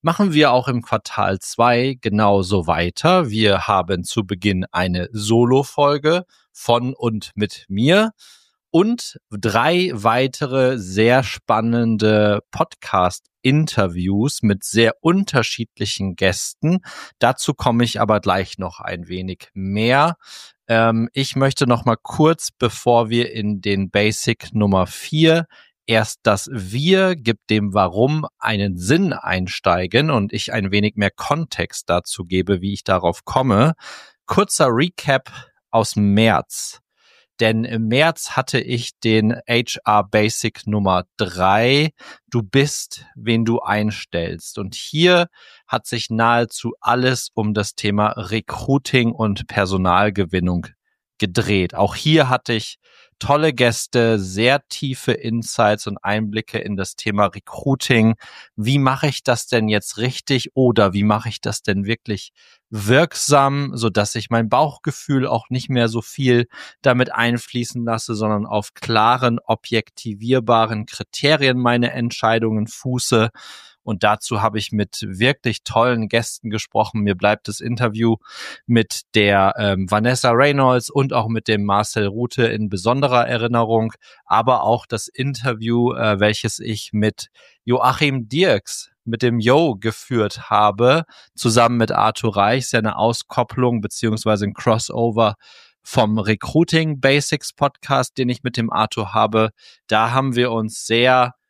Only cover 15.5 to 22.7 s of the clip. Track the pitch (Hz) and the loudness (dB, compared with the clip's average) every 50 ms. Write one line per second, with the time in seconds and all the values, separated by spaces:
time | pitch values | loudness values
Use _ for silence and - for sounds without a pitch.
15.5 | - - 113 _ _ _ 117 104 - - 98 98 87 - 95 95 87 - - - | -4 -8 -8 _ _ _ -6 -6 -4 -6 -6 -6 -4 0 0 0 0 0 -6 -10
16.5 | - _ - 156 180 185 _ - - - - - _ _ - 120 127 - - - | -8 _ 0 0 0 0 _ -8 -18 -18 -20 -20 _ _ 2 2 2 0 -4 -4
17.5 | 139 - - 131 117 117 120 117 - 117 113 104 107 104 - 101 90 98 92 - | -4 -2 0 0 2 2 0 0 0 -2 0 2 0 0 2 0 -2 -2 -2 -6
18.5 | - - 95 92 - - - - 92 87 87 87 92 92 92 95 92 _ - _ | -8 -10 -10 -10 -10 -12 -12 -10 -10 -10 -10 -10 -10 -8 -8 -8 -10 _ -16 _
19.5 | _ 95 95 95 98 104 113 117 127 139 147 170 170 _ _ - - - - - | _ -8 -6 -4 -2 0 2 2 4 4 2 2 0 _ _ -20 -20 -20 -20 -20
20.5 | _ _ _ - 117 113 113 113 113 113 113 117 _ 135 135 - - 135 135 135 | _ _ _ 0 2 4 4 4 2 2 -2 -2 _ -6 -6 -4 0 0 0 0
21.5 | - - 143 123 123 113 - 123 113 - _ - - - 151 160 165 - - - | 2 0 2 2 2 2 2 0 0 0 _ -10 0 4 4 4 4 0 -4 -14
22.5 | _ _ 131 113 | _ _ -4 -4